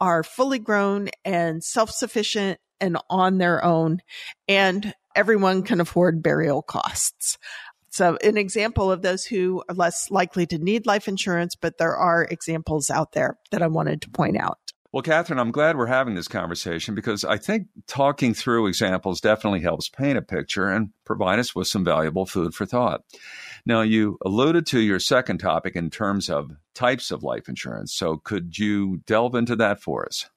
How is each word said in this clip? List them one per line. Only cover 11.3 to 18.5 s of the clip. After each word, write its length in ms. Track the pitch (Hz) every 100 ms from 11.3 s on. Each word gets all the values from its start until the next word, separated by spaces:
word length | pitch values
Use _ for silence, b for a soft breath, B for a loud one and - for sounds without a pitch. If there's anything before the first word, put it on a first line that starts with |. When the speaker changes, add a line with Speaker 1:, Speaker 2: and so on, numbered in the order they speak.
| 170 175
Speaker 1:
but 220 | - 165 -
there 180 | 165
are 280 | - 175 170
examples 680 | - 170 - 160 165 156 139
out 220 | 131 151
there 260 | - 127 - -
that 100 | -
I 60 | 165
wanted 340 | 160 156 156
to 80 | -
point 260 | - 147
out. 220 | - - - - - _
Speaker 2:
Well, 100 | 135
Catherine, 360 | 160 156 170 131
I'm 120 | 117
glad 260 | 143 156 147
we're 80 |
having 300 | 117 131 123
this 120 | 90 -
conversation 680 | 101 85 87 92 85 -
because 280 | 107 113 104
I 140 | 73 107
think 300 | - 220 - - -
talking 460 | 139 139 - 123
through 340 | 104 127